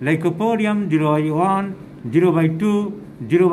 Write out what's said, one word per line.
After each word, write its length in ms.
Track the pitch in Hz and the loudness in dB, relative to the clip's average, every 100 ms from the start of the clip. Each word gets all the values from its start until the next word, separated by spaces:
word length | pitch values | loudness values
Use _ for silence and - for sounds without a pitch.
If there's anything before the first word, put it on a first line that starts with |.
| 131 | -2
lycopodium 720 | 160 175 160 220 220 214 208 190 | 0 -2 -2 0 0 0 -2 0
zero 160 | 156 151 151 | 0 2 2
by 100 | 156 151 190 | 0 0 0
one, 160 | 196 196 185 - - 117 | 0 -2 -8 -16 -14 -4
zero 160 | 151 180 160 | 2 4 4
by 100 | 160 160 | 2 0
two, 180 | 208 208 202 - - - 113 | 0 0 -2 -8 -14 -14 0
zero 160 | 170 180 | 2 4